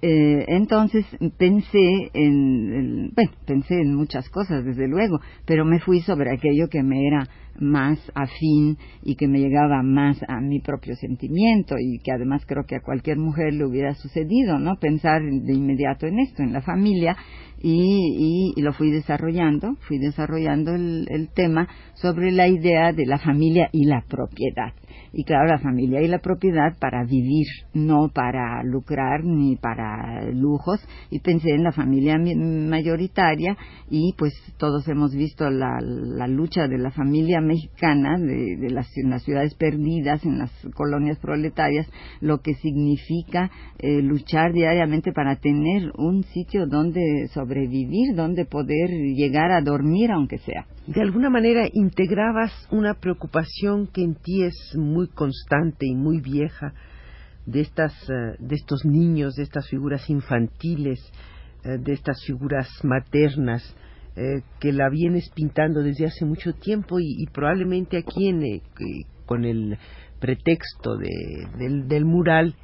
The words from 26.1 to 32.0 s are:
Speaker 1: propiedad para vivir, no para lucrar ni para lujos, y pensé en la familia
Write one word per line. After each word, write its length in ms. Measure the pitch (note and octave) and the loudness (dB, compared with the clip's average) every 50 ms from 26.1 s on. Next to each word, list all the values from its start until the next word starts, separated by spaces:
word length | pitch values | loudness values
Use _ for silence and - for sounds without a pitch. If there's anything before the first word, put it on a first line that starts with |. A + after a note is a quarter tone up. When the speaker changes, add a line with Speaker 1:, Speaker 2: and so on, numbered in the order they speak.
| F3 F3 | 0 0
Speaker 1:
propiedad 580 | - F#3 F#3 F3+ - F#3+ F3 D#3+ D3 D#3+ E3 - | 0 -2 -4 0 2 2 4 4 2 2 0 -2
para 240 | - C3+ - B2 B2 | -4 -4 -2 -2 -2
vivir, 420 | A#2+ C3+ C3 B2 B2+ C#3 D#3 D3+ C#3+ - - - - - | 0 0 2 2 2 2 2 2 0 -4 -14 -16 -6 -2
no 340 | D#3 D3+ D#3 D#3 D3 D3+ D3+ - | -2 2 4 4 4 4 2 0
para 480 | - B2 B2 B2 C3 B2 A#2 A#2+ A#2+ A#2+ | -2 -2 -2 -2 -2 -2 -4 -4 -4 -4
lucrar 600 | B2+ B2 C3+ B2+ - D3+ C#3 C3+ C3 C3 D3+ D#3+ | -4 -4 -4 -4 -4 -4 -2 -2 0 -2 -2 0
ni 320 | F3 E3+ D#3 C#3+ C#3 C3 | 0 2 2 4 2 2
para 760 | B2+ - A#2+ A2+ A2+ A#2 A2 G#2+ A2 A#2 A#2+ A#2 A2+ G#2+ A2+ | 0 -2 -6 -4 -4 -6 -6 -6 -6 -8 -8 -8 -6 -6 -4
lujos, 500 | A#2+ B2+ C3 C#3+ D3 C#3+ C#3 - F#3 G#3+ - - - - - - | -2 0 0 0 0 0 0 -2 -4 -4 -4 -8 -20 -20 -14 -10
y 80 | - D3+ | -10 -4
pensé 320 | - - F3 E3 D#3 E3 | 0 2 2 2 4 2
en 140 | D3 D3 E3 | 2 4 4
la 80 | F3 D3 | 2 2
familia 440 | - C3+ B2+ C3+ C3+ | 0 0 2 2 4